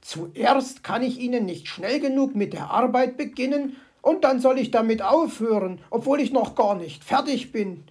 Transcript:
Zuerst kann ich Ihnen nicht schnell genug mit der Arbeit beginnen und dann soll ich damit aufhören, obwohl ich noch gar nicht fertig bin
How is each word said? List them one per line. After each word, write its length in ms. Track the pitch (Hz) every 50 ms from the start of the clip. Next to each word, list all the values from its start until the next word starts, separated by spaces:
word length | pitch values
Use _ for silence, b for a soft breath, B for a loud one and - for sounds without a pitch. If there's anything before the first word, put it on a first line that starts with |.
Zuerst 800 | _ - - 156 170 170 - - - 233 269 269 254 - - -
kann 200 | _ - 190 233
ich 180 | 247 262 - 247
Ihnen 240 | 247 247 247 247 220
nicht 240 | 185 175 - - -
schnell 320 | - - 170 196 247 302
genug 340 | 294 277 262 269 269 269 -
mit 180 | 208 202 -
der 180 | - - - -
Arbeit 460 | - 202 240 254 247 247 254 240 -
beginnen 600 | - 302 - - - 247 262 277 285 285 269 269 B B B B B
und 240 | B 269 330 381 -
dann 160 | 269 269 254
soll 180 | 254 262 262 254
ich 120 | 247 175
damit 320 | - 233 220 226 226 220
aufhören, 760 | 196 190 240 320 330 - - - 220 226 220 208 185 185 185 160 B B
obwohl 300 | B 240 240 277 277 294
ich 120 | 294 220
noch 220 | 277 262 220 - -
gar 200 | - - 208 202
nicht 300 | 185 170 156 - - -
fertig 480 | - - 269 285 302 277 233 - -
bin 320 | - 226 208 196 180 156 147 _